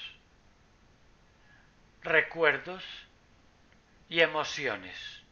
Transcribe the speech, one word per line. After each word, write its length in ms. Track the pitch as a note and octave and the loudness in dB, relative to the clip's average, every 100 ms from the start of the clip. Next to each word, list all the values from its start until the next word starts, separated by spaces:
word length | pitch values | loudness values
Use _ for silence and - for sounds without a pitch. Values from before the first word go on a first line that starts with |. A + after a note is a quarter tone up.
| - - _ - - - - _ - - - - - _ - - - - - - | -14 -18 _ -20 -20 -20 -20 _ -20 -20 -20 -20 -20 _ -20 -20 -20 -20 -20 -10
recuerdos 840 | F3 D#3+ - E3 D#3 C3+ - F#2 - - - - - - - - - - _ - - | 2 4 4 4 4 4 -4 -12 -12 -14 -18 -20 -20 -20 -20 -20 -20 -20 _ -20 -4
y 120 | E3 | 4
emociones. 1000 | D#3+ D#3 C#3+ - C3+ G2+ F#2 - - - - | 4 4 -2 -2 -2 -4 -8 -12 -14 -16 -20